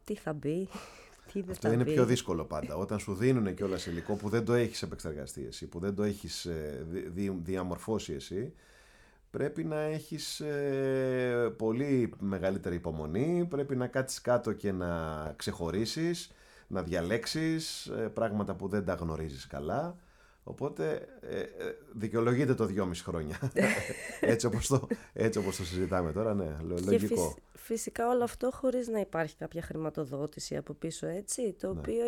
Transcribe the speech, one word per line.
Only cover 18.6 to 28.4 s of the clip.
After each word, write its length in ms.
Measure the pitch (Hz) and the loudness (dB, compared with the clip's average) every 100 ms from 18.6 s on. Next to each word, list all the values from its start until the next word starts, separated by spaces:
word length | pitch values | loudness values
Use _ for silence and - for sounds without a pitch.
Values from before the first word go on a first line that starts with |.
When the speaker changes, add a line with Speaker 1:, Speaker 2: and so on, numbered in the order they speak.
| 95 | 0
Speaker 2:
δεν 180 | 104 90 | 0 0
τα 80 | |
γνωρίζεις 540 | 85 85 78 78 67 - | 0 0 -2 -4 -6 -10
καλά. 500 | 71 76 113 170 175 - - - _ - | -6 -2 -2 -2 -8 -18 -20 -20 _ -14
Οπότε, 640 | - 143 - 160 - - - | -6 -6 -2 -2 -2 -6 -14
ε, 180 | - - | -6 -4
ε, 80 | - - - - - | -4 -6 -6 -6 -12
δικαιολογείται 600 | 117 107 110 117 123 139 123 | -6 -2 2 4 4 4 4
το 100 | 107 | 2
δυόμιση 380 | 98 92 87 | 2 0 -2
χρόνια. 340 | - 85 76 80 135 - - - | -2 -2 -2 -2 -2 2 4 2
<laughs> 400 | - - - - | -2 -8 -8 0
Έτσι 240 | - 117 120 | 4 4 4
όπως 220 | 110 - | 2 4
το, 200 | 135 - - - | 2 2 -4 -4
έτσι 260 | - 110 107 | 2 2 2
όπως 180 | 95 - | 0 -2
το 60 | 87 | -2
συζητάμε 460 | 90 92 92 85 | 0 2 2 2
τώρα, 220 | 78 110 | 2 2
ναι, 240 | 101 85 76 | 2 0 -4
λο-, 140 | 82 87 | -2 0
Speaker 1:
Και 60 | |
Speaker 2:
λογικό. 320 | 92 104 104 226 | 4 6 6 2
Speaker 1:
φυσ-, 220 | 82 - - | 2 -2 -16
φυσικά 540 | - - 226 - - 233 | -20 -6 -4 -4 0 2
όλο 140 | 247 | 4
αυτό 260 | 240 - | 2 2